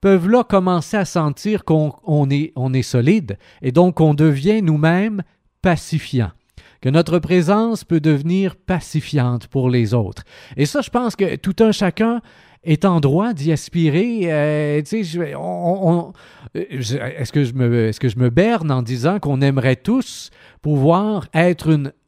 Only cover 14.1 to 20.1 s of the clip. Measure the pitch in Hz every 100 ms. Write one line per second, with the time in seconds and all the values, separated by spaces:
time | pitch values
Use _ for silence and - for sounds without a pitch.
14.1 | 233 175 156 147 151 151 147 151 220 185
15.1 | 165 156 143 175 180 170 190 185 170 170
16.1 | - - - - - 180 143 113 131 117
17.1 | 151 131 147 135 131 123 120 110 110 127
18.1 | 110 123 120 202 233 160 131 117 123 131
19.1 | 202 151 135 139 135 127 127 - 254 -